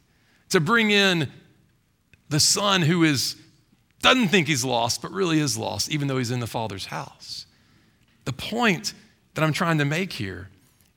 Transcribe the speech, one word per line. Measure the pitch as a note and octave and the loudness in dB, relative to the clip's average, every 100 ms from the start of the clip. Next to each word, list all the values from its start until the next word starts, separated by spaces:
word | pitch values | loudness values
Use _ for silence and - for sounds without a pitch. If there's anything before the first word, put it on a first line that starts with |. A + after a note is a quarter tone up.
| _ _ _ _ - | _ _ _ _ -2
to | F#3+ | 0
bring | D3+ A#3 G#3+ | 2 2 4
in | G#3 G3 F3 C3+ - _ _ _ _ _ _ _ _ - | 4 4 2 -2 -6 _ _ _ _ _ _ _ _ -4
the | D3 | 0
son | - G3 G3+ F#3+ | 2 2 2 2
who | D#3 F3+ | 4 4
is, | D#3+ C3+ - - - _ _ _ _ - | 4 2 -2 -8 -18 _ _ _ _ 0
doesn't | B3 C4 G3+ | 4 4 4
think | F#3+ D3 | 2 2
he's | C#3 | 0
lost, | B2+ A#2+ A#2 - | 0 0 -2 -4
but | E3 | -6
really | F#3 F3+ D#3 | -2 0 2
is | D3 A2 | 0 -2
lost, | G#2 G2+ - | -4 -4 -4
even | D3+ C#3 | -4 -2
though | C3 | -2
he's | A#2+ | -2
in | B2 | -4
the | A2+ | -4
Father's | B2 G#2+ G2 - | -6 -6 -8 -8
house. | D3+ C#3 - - - - _ _ _ _ _ _ _ | -10 -12 -16 -18 -18 -18 _ _ _ _ _ _ _
The | - | -10
point | B2+ - A3+ A#3 D#3 - - _ _ _ | -8 -6 0 2 0 -4 -10 _ _ _
that | D3 | -2
I'm | D#3 | 0
trying | C#3+ E3+ D#3+ | 0 0 2
to | |
make | C#3+ D#3 G3 | 0 -2 -4
here | - G2 F#2 G2 _ _ _ _ | -8 -10 -10 -16 _ _ _ _